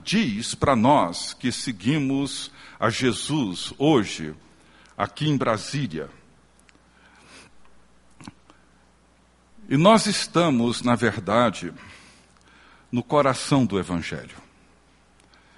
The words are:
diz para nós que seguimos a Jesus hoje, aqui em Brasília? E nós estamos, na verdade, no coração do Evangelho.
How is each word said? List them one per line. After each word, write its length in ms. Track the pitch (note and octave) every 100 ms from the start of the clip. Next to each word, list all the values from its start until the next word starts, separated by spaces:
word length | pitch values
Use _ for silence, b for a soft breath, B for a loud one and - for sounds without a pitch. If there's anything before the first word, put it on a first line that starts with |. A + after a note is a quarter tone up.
diz 520 | - G#3 E3+ G2+ A#2 -
para 180 | D3
nós 580 | A#2+ B2 C#3+ E2+ F2 -
que 200 | - B2
seguimos 960 | - - G#2 A2+ D#3 C3+ C3+ C#3 - - B B B
a 100 | A2+
Jesus 840 | G#2+ B2 - - D3+ G#2 E2+ - -
hoje, 560 | D3 C#3 F#2+ - D#2 D#2+ - b b b b -
aqui 320 | G#2 - D3+
em 60 | C3+
Brasília? 760 | A#2+ G#2+ - C#3+ A#2+ D#2 C#2 - _ _ _ _ _ _ B B B B B B B - - - _ _ _ - - - _ b b b b _ _ _ _ _ _ - -
E 80 | C#3
nós 300 | F#3+ A3 G#3
estamos, 760 | - - E3 E3+ A#2+ A#2+ A2+
na 140 | B2 A#2
verdade, 760 | A2+ G#2+ F#2 A2+ A#2 - F2 - B B B B B _ b b b b b
no 140 | A#2+
coração 600 | - D3 C#3 B2 - C#3
do 140 | A2 F#2+
Evangelho. 580 | F2 E2+ - D2+ A#1+ - - _ _ _ _ _ _ _ b b b